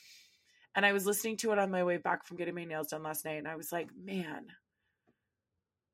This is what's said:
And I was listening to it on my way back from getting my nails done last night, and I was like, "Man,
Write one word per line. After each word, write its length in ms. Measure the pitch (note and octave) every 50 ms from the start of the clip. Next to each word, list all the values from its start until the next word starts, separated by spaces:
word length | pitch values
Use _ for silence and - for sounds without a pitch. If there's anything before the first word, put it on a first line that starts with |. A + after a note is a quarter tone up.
| - - - - - _ _ _ _ _ _ _ _ _ -
And 100 | G3 G3
I 60 | G3+
was 140 | G3 G3+ F#3
listening 300 | G3 G#3 G3+ - A3+ A3 G#3+
to 140 | - A3+
it 60 | G#3+ G3+
on 120 | G3 G3
my 120 | F#3+ F3+ F3+
way 140 | F3+ F3 E3
back 260 | - F#3 F3 F3 -
from 120 | - F3+
getting 180 | F3 F3 E3+ F3
my 100 | F3 E3+
nails 240 | E3 D#3+ D#3 D#3 D3
done 140 | - D#3
last 220 | D#3 D#3 D#3 D3+ -
night, 140 | D#3+ D#3 D#3
and 100 | - D#3
I 80 | D#3+
was 140 | D#3+ D#3+ -
like, 180 | F3 E3+ D#3+ - -
"Man, 520 | - F3+ F#3+ G3 F#3+ F3 D#3 D3+ - - - F3+ - _ _ _ _ _ _ _ _ _ _ _ _ _ _ _ _ _ _ _ _ _ _ _ _ _ _